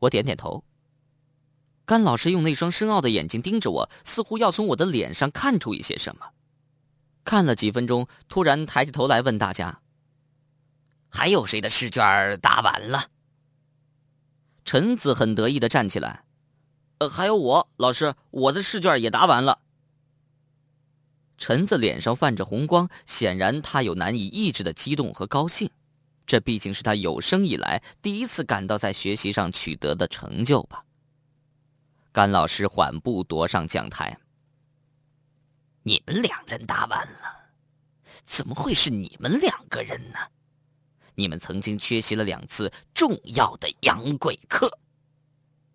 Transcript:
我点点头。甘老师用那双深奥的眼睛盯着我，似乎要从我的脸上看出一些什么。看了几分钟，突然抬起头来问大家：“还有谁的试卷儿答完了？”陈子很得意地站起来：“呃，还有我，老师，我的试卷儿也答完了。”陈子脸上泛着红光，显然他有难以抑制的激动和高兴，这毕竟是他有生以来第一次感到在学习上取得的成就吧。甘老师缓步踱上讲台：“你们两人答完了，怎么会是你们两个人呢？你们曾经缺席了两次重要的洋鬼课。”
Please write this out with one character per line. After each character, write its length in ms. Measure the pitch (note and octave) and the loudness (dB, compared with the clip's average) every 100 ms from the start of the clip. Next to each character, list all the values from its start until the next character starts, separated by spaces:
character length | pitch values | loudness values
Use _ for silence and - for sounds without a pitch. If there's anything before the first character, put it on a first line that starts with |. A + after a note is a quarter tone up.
我 100 | B2 | 2
点 140 | G#2 | 2
点 120 | B2+ F2 | 0 -4
头。 280 | E2 - _ _ _ _ _ _ _ _ _ _ _ _ | -8 -12 _ _ _ _ _ _ _ _ _ _ _ _
甘 180 | - A3+ | 0 4
老 140 | F#3+ A#2 | 4 2
师 140 | E3+ | 2
用 120 | F3+ | 2
那 120 | D#3+ | 2
双 160 | C#3 E3+ | 0 -2
深 200 | - G#3+ | 0 2
奥 100 | G3+ | 2
的 80 | B2+ | 2
眼 180 | G2+ D#2+ | 0 -2
睛 140 | A2 | -6
盯 180 | F3+ A3 | -2 -2
着 120 | A2+ | 0
我， 200 | C#2 A1 - | -2 -4 -6
似 160 | - A#3 | -6 -4
乎 160 | G#3+ A3 | -4 0
要 140 | G#3+ | 0
从 160 | F#3+ G#3 | 0 -2
我 80 | B2 | 0
的 80 | |
脸 300 | F#3 B2+ C2+ | 0 0 -2
上 160 | E2 C#3+ | -2 -4
看 280 | - C#4 G#3 | 0 0 0
出 160 | A#2 | -2
一 60 | G2 | -6
些 160 | - - | -6 -6
什 180 | - | -8
么。 180 | - - _ _ _ _ _ _ _ _ _ | -10 -20 _ _ _ _ _ _ _ _ _
看 200 | - G#3+ | 0 4
了 120 | D#3+ A2 | 4 2
几 160 | G#2+ | 0
分 140 | A#2+ A#2+ | -2 0
钟， 200 | B2 B2 - _ | 0 -2 -10 _
突 140 | F#3+ | 0
然 240 | D#3+ C#3+ D#3 | 2 2 0
抬 180 | C3+ | -2
起 60 | C#3+ | -2
头 160 | C3+ C3+ | 0 2
来 160 | A#2+ | 4
问 160 | B2+ G#2+ | 2 0
大 140 | G2 | -2
家 280 | F#2 E2+ D#2 _ _ _ _ _ _ _ _ _ _ _ _ _ | -2 -8 -10 _ _ _ _ _ _ _ _ _ _ _ _ _
：“还 200 | - E3+ | -2 2
有 180 | F#3+ G2+ | 2 2
谁 140 | A2 | -2
的 100 | G#2+ | 0
试 180 | - A#2+ | 0 0
卷 160 | A#2+ | 2
儿 320 | G#2 G2+ G2 G2 | 4 4 2 4
答 240 | - A2 | 4 6
完 280 | A2 - G#2+ | 4 0 -4
了？” 220 | C3 - _ _ _ _ _ _ _ _ _ _ _ _ _ _ _ | -4 -4 _ _ _ _ _ _ _ _ _ _ _ _ _ _ _
陈 300 | - C3+ G#3+ | 0 2 2
子 200 | A#3+ C#3+ | 0 0
很 200 | A#2+ A2 | 2 2
得 140 | G#2+ A2+ | 2 0
意 100 | C#3 | 2
地 80 | A2+ | 2
站 220 | C#3 G2+ | 2 0
起 100 | F#2+ | -4
来 280 | A1+ - _ _ _ _ _ _ _ - | -6 -10 _ _ _ _ _ _ _ -6
：“呃， 80 | D3 | -6
还 180 | D#3 G3 | -2 2
有 80 | |
我， 360 | G#3+ B2+ D#3 - - | 2 4 4 2 0
老 140 | B2+ | 0
师， 240 | A#2+ D3+ - _ | 2 -2 -2 _
我 220 | C#3 C3+ | 0 2
的 100 | E3+ | 2
试 180 | F#3+ G#3+ | -4 0
卷 100 | F3 | 2
儿 100 | C3+ | 4
也 100 | A2+ | 2
答 140 | A#2+ | 4
完 180 | F3 B2 | 6 6
了。” 200 | C3+ - _ _ _ _ _ _ _ _ _ _ _ _ _ _ _ _ _ - | 4 2 _ _ _ _ _ _ _ _ _ _ _ _ _ _ _ _ _ -14
陈 280 | - B2+ G3 | 0 0 2
子 120 | F3 | 2
脸 220 | G#2+ B1 | 2 0
上 140 | A2+ | -2
泛 220 | B2 D3 G2+ | 0 0 0
着 80 | |
红 220 | F#2 A2 D#3 | -4 -4 2
光， 240 | F3 F3+ - - | 2 2 -6 -8
显 320 | - G#2+ F#2 | -2 -2 2
然 240 | F#2+ C#3+ | 0 0
他 200 | - C#3+ | -4 -2
有 120 | G#2+ | -2
难 200 | F2 F2 | -2 -2
以 120 | A#2 F#2+ | -4 -6
抑 260 | G3+ G3+ | -2 -2
制 100 | - | -2
的 100 | F2 | -6
激 220 | D#2+ C#3 | -6 -6
动 200 | D3 B2+ | -4 -4
和 120 | - G2 | -6 -4
高 220 | C#3+ E3 | -2 -2
兴， 220 | - G#3 _ _ _ _ _ - | -4 -6 _ _ _ _ _ 0
这 120 | A#2 | 0
毕 180 | - G#2+ | 0 -4
竟 160 | G2 | -4
是 80 | G2 | -6
他 120 | A2+ | -2
有 240 | G#2 F2+ B1+ | 0 0 -2
生 260 | - F#3 F#3 | 0 0 0
以 100 | D2 | -2
来 260 | G1+ E2 - - | -2 -4 -6 -10
第 160 | G#3 G#3 | -8 -6
一 80 | B3 | -6
次 180 | - | -6
感 220 | - G2+ G2 | -4 -4 -2
到 100 | G#2 | -2
在 160 | G2+ | -2
学 240 | - G2 G#2+ | -4 -4 -2
习 160 | G2+ | -2
上 180 | G2+ F2+ | -2 -2
取 240 | - - C#2+ | -2 -6 -4
得 180 | D2 | -4
的 120 | E2+ F2 | -2 -2
成 360 | - - E2 | -4 -8 -4
就 180 | A#2+ C3+ | 2 2
吧。 200 | - - _ _ _ _ _ _ _ _ _ _ _ _ _ | 0 -16 _ _ _ _ _ _ _ _ _ _ _ _ _
甘 200 | A2+ G2+ | 2 4
老 160 | F#2+ D#2+ | 4 2
师 200 | - G2 | 0 -2
缓 320 | - C#2+ D2+ | 0 0 0
步 260 | B2 G2 | -4 -4
踱 220 | - D#2+ E2+ | -4 -2 0
上 220 | F2+ D#2+ | 0 -2
讲 200 | F2 G#1 | -4 -6
台 300 | - G#1+ - _ _ _ _ _ _ _ _ _ _ _ _ _ _ _ _ | -8 -8 -10 _ _ _ _ _ _ _ _ _ _ _ _ _ _ _ _
：“你 180 | A2 G#2 - | -2 -2 0
们 140 | F#3+ | -2
两 240 | A#3 - - | -2 -4 -12
人 200 | A2+ A2+ | -12 -6
答 180 | - A2+ | -4 -4
完 200 | - - | -4 -8
了， 460 | - - - _ _ _ _ _ _ _ - | -14 -16 -18 _ _ _ _ _ _ _ -20
怎 200 | - - - | -4 -4 -4
么 40 | |
会 220 | - C#4 | -6 0
是 160 | F#3+ C#3+ | 2 2
你 260 | G#2+ F2+ - | 0 -6 -8
们 180 | B2 B3+ | -2 2
两 280 | F#4 - - | 0 -2 -8
个 140 | - | -8
人 260 | - - - | -8 -10 -12
呢？ 80 | - - _ _ _ _ _ _ _ _ | -12 -14 _ _ _ _ _ _ _ _
你 140 | - F#2+ | -4 -4
们 100 | D#2+ | -4
曾 220 | - F#2+ | -8 -8
经 180 | G#2+ G#2 | -6 -6
缺 220 | - A2+ | -2 -2
席 160 | - G#2+ | -2 -2
了 80 | |
两 200 | G#2 - - | -2 -6 -6
次 240 | - G2 - _ | -6 -6 -8 _
重 240 | - D#4 F#3 | 4 4 0
要 320 | - A2+ A2+ - | -4 2 2 0
的 140 | D2+ - | -10 -2
洋 360 | C3+ - B2+ C#3+ | 0 0 -4 -2
鬼 160 | - - - | -4 -6 -4
课。” 320 | - - - _ _ _ _ _ _ _ _ _ | 0 0 -2 _ _ _ _ _ _ _ _ _